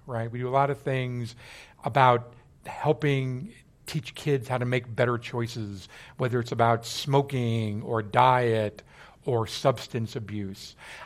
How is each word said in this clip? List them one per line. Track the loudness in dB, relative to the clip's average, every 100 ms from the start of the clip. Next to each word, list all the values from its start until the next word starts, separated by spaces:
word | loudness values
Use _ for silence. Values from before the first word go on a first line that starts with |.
right? | -8 -6 -6
We | -6
do | 0
a |
lot | 2 2
of | 0
things | -2 -2 -2 -4 -6 -10 -20 -20 -20 -10
about | 0 6 8 6 2 -18 -20 _ -16
helping | -2 0 2 2 0 -2 -6 -10 -16 _ _ -8
teach | -8 -8 -6
kids | -2 -2 0
how | -2
to |
make | 0 -2 -2 0
better | 2 0
choices, | -4 -4 -4 -4 -8 -8 -14 -20 -16 -4
whether | 0 0
it's | 0
about | 2 4 4
smoking | 0 -8 2 2 2 0 0 0 -2 -4
or | -4 -4
diet | 2 6 6 6 4 2 0 -4 -16 -20 -20 -10 -2
or | 0 0
substance | 0 0 0 -2 -6 -6 -8
abuse. | -8 -8 -8 -10 -16 -20 -18 -18